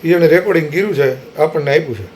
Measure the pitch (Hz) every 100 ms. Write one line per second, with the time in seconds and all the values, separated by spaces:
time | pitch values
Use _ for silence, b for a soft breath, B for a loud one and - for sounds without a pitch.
0 | 165 175 165 170 202 170 151 156 208 147
1 | 135 127 - - 156 160 143 147 156 104
2 | 92